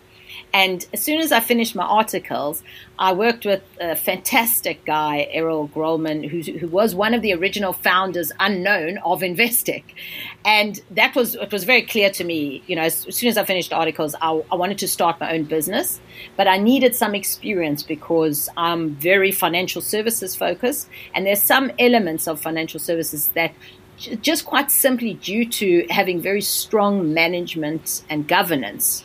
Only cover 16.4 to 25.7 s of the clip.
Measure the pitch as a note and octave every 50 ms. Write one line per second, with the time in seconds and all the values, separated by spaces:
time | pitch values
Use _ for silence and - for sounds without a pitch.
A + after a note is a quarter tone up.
16.4 | G3 F#3+ F#3 G3 G3+ A3+ C4 C#4 B3+ B3 A#3+ - A#3 G#3 G3+ G3+ G3 - - -
17.4 | - G#3 G#3 F3 E3 D3+ D3 D3 - - D#3+ D3+ - - E3+ E3 D#3+ D#3 D3 D3
18.4 | - - - F3 E3+ E3+ E3+ E3+ E3 D#3 D3 C#3 D3 F3 F#3+ G3+ F#3+ G3 F#3+ -
19.4 | F#3 E3+ E3 F3 F#3 - - E3+ - - - G#3+ G#3+ A3+ A3+ - G3 F#3 - -
20.4 | F#3+ F3 F3+ - - - - - - - - - - - - - F#3+ G3 G3+ G3+
21.4 | - - C4+ C4 C4+ A#3+ - - B3 B3 B3 A3+ G3+ E3 D#3 D#3+ - E3+ D#3 D3
22.4 | - D#3+ E3 D#3+ D#3+ D#3+ - D#3 - - E3+ E3 D#3+ - - D3 - - - E3+
23.4 | E3 D#3 - - - - - - - - - - - - F#3 G#3+ - - E4 -
24.4 | - - - B3+ C#4+ D4 - - - C4 B3+ A#3 A#3+ A3 E3+ D3 - - G3 A3+
25.4 | A#3+ A#3 - - G#3+ F#3+